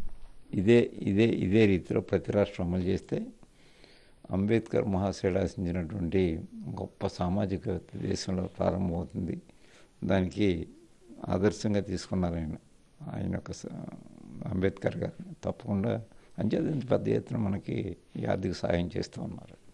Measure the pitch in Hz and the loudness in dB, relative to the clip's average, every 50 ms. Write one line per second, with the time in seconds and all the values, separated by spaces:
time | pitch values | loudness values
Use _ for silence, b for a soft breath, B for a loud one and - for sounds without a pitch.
0 | - - - - - - - - - - - - 90 104 117 120 117 - - - | 0 -2 -2 -6 -10 -12 -14 -16 -10 -4 0 2 6 8 8 8 8 6 2 -2
1 | - - 98 98 113 117 101 - - 92 95 110 113 101 98 87 - - - - | 0 2 4 6 6 6 4 2 2 4 6 8 8 8 6 4 2 2 0 0
2 | 92 - - 90 - - - 104 101 - - - 92 85 87 92 90 90 95 - | 0 2 0 0 0 2 2 4 4 2 2 -2 -2 0 0 0 0 0 0 -2
3 | - - - - 220 262 - - - - b b b b b b b b b b | -2 -4 -4 -4 -4 -6 -10 -18 -20 -20 b b b b b b b b b b
4 | b b b b b - - 95 98 104 113 113 113 - - 117 113 110 98 90 | b b b b b -4 -2 0 2 4 2 2 2 2 0 0 2 2 2 2
5 | 98 98 90 - - 98 90 95 98 85 - - 98 85 85 92 87 76 107 101 | 2 0 0 0 0 2 2 2 2 0 -2 -2 -2 -2 -2 -2 -2 -4 -4 -4
6 | 87 82 87 95 92 87 82 82 - - - 226 214 - 110 92 - - - - | -2 0 2 4 4 2 2 -2 -6 -10 -12 -12 -10 -8 -8 -6 -8 -8 -8 -6
7 | - 98 - - - 87 90 101 104 95 98 90 - - 92 85 - - - - | -6 -6 -4 -2 -2 0 0 0 0 0 -2 -2 -2 -2 -4 -4 -6 -8 -10 -6
8 | - 98 95 - - - 95 90 90 90 - - 92 92 87 92 95 90 82 85 | -4 -2 -2 -2 -2 -2 -2 -2 -2 -4 -4 -2 0 0 0 0 0 0 -2 -2
9 | 90 - - 107 95 82 - - - - b b b b b b b b b b | -4 -6 -6 -6 -4 -4 -4 -6 -8 -14 b b b b b b b b b b
10 | - - 98 95 92 90 - 104 104 98 90 82 80 - - - - - - - | -2 0 2 2 2 0 0 2 2 2 2 0 -2 -8 -12 -18 -20 -20 -20 -20
11 | - - - - - - 95 92 95 107 101 - - 110 104 101 95 - 95 87 | -20 -20 -18 -12 -6 -2 0 2 4 2 2 2 0 0 0 0 0 0 -4 -6
12 | - - 104 95 90 87 85 85 80 78 80 - - - - - _ _ _ - | -4 -2 -2 0 0 0 0 -2 -4 -4 -6 -8 -12 -18 -20 -20 _ _ _ -18
13 | 101 - - 107 101 92 92 90 - - 90 - - - - - - - - - | -14 -10 -8 -6 -4 -4 -4 -4 -6 -8 -12 -12 -12 -12 -12 -12 -12 -12 -14 -16
14 | - - - - - - - - - - 92 92 92 98 92 - - - - - | -16 -20 -20 -20 -18 -16 -14 -10 -8 -4 -2 2 2 2 0 0 -4 -4 -2 -2
15 | - 85 - - - 180 160 - - 98 92 - - 117 104 98 98 117 110 110 | -4 -6 -6 -8 -14 -14 -12 -8 -6 -6 -6 -6 -4 -2 -2 0 0 0 0 -2
16 | 113 - b b b b b b - - - - 160 156 156 139 117 123 123 104 | -4 -8 b b b b b b -2 0 0 0 0 0 -2 -2 -2 0 0 0
17 | - 107 110 113 113 - - 113 110 98 98 98 - - - 110 104 98 - - | 2 2 0 0 0 -2 -2 -2 0 0 -2 -2 -4 -4 -4 -4 -4 -6 -8 -10
18 | - - - - 113 110 101 98 92 95 87 - - - 90 87 87 87 - 95 | -14 -14 -10 -6 -2 -2 -2 0 -2 -2 -4 -2 -2 0 0 0 0 0 -2 -6
19 | - - - - - - - - - - - - - - | -6 -6 -8 -10 -10 -8 -10 -12 -14 -18 -20 -20 -20 -20